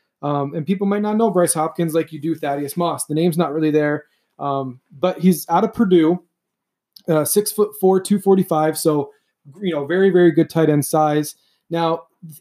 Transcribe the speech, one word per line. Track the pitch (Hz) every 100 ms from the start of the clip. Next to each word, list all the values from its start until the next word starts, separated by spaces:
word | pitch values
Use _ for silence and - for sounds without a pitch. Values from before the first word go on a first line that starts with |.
| _ _
Um, | 143 143 143
and | 165
people | 147 190 202
might | 202
not | 214 214
know | 226
Bryce | 180 170
Hopkins | 160 160 - 170
like | 160 160
you | 156
do | 156
Thaddeus | 156 147 143 143 170
Moss. | 170 135 -
The |
name's | 151 175 160
not | 160
really | 151 156
there, | 151 147 147 - _ _ -
um, | 143 139 135 123 _ 139
but | 180 185
he's | 180 165 -
out | 170
of | 214
Purdue, | - 208 175 156 180 - _ _ _ _ _ _ _ -
uh, | 156
six-foot-four, | 143 208 208 - 208 - 185 190
two | 190 202
forty-five. | 196 190 180 156 156 156
So, | 165 147 143 _ _ _ 143 151
you | 196
know, | 151
very, | 135 180 196
very | 175 175
good | 151 160
tight | 165 156
end | 147
size. | 139 156 151 147 147 - _ _ _
Now, | 165 165 165 - _
the | 165 -